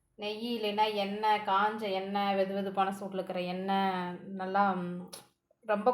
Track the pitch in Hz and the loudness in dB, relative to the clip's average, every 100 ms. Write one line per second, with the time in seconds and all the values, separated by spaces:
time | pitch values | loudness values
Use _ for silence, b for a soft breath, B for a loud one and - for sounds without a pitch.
0 | _ - 208 214 240 233 214 202 220 208 | _ -10 -8 -4 -4 -2 -2 0 0 0
1 | 196 208 214 208 208 190 214 226 214 190 | -2 0 2 2 2 4 2 0 -2 -2
2 | 196 202 202 196 190 196 190 190 190 196 | -2 0 2 2 2 0 -2 0 0 0
3 | 196 190 180 180 180 180 190 196 196 185 | -4 -4 -4 -4 -2 -2 0 2 2 0
4 | 180 180 202 190 185 196 202 180 175 180 | -4 -6 -10 -6 0 4 4 2 -4 -6
5 | 180 - - _ _ _ 220 208 220 | -10 -16 -20 _ _ _ -2 2 2